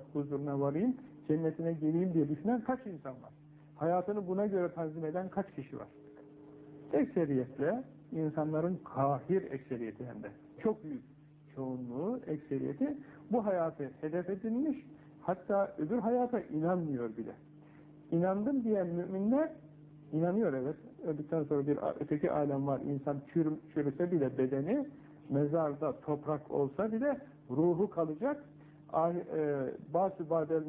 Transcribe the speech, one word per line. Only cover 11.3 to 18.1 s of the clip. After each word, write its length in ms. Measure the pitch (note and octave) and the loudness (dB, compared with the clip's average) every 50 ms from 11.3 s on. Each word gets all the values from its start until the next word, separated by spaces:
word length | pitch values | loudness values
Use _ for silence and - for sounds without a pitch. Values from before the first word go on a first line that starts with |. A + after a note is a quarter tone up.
| - - - - - | -20 -20 -20 -16 -10
çoğunluğu, 640 | C3+ C3+ C3 B2+ B2+ B2+ A#2+ A#2+ C3 D#3+ G3+ B3 B3+ - - | -6 -6 -4 -4 -6 -6 -6 -6 -4 -2 -2 -2 -4 -4 -4
ekseriyeti 680 | D#3 D3 D3 - C#3 C3+ C3 C3 C#3 - C4 D4 D4 - - - - - - - | -6 -6 -4 -4 -2 -2 -2 -2 0 0 0 -2 -2 -4 -10 -16 -18 -14 -6 0
bu 140 | G3+ A#3+ G#3 | 0 2 2
hayatı 460 | G#3+ F#3+ F3+ E3 E3 D#3 - C#3+ C3 - - | 2 2 2 2 0 0 -4 -6 -8 -8 -6
hedef 280 | - D#3 D#3 F3+ F3 F3+ | -6 -2 -2 -2 -2 -2
edinmiş, 560 | G3 F#3+ - A3 A3 B3 D4 D#4+ C4+ - - - - - - - - - | -4 -4 -2 -2 0 0 2 0 0 -2 -4 -14 -18 -20 -20 -20 -20 -10
hatta 540 | - - F#3 F#3 - - G3+ G3+ G3 - - - | -2 -2 -2 -2 0 0 2 2 2 2 0 -4
öbür 200 | D#3 D#3 A3 B3 | -2 0 0 2
hayata 420 | F#3 A3+ A#3+ B3 B3 A#3+ B3 G#3+ | 2 2 4 4 2 2 0 -2
inanmıyor 800 | E3+ - - D#3 D#3 E3+ F#3 F3+ E3 D#3 C#3 B2 A#2+ A2+ G#2+ A2 | -4 -2 -2 0 2 2 2 2 0 0 -2 -2 -2 -4 -4 -6
bile. 140 | A2 G2 E2+ - - - - - - - - - - - - - - - | -8 -8 -8 -14 -16 -20 -20 -20 -20 -20 -20 -20 -20 -20 -20 -16 -8 0